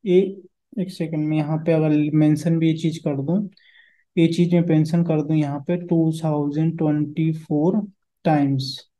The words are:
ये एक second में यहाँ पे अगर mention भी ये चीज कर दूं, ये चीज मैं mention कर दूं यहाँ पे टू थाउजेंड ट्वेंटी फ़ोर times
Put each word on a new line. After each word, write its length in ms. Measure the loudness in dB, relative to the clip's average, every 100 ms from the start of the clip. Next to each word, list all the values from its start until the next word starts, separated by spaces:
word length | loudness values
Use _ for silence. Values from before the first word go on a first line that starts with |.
| 4
ये 140 | 2 2 -4 -18 _ _ -8
एक 120 | -8
second 360 | -6 -6 -4 -2
में 100 | -2
यहाँ 200 | -2 -2 0
पे 80 |
अगर 160 | 2 2 2 2 2
mention 420 | 4 2 0 2
भी 80 | 2
ये 60 | 0
चीज 200 | -2 -4
कर 240 | -4 -4
दूं, 200 | -2 -2 -4 _ _ _ _ _ _ 0
ये 100 | 2
चीज 200 | 2 2
मैं 80 | 2 2
mention 340 | 2 2 0
कर 180 | 0 0
दूं 120 | 0 0
यहाँ 240 | 0 -4 -4
पे 100 | -6 0
टू 240 | 0 2 0
थाउजेंड 540 | -2 -2 -2 0 -2 0
ट्वेंटी 540 | -2 0 -2 -2 -2
फ़ोर 480 | -2 -4 0 0 0 -4 _ _ _ 0
times 640 | 0 2 0 -4 -10 -18 _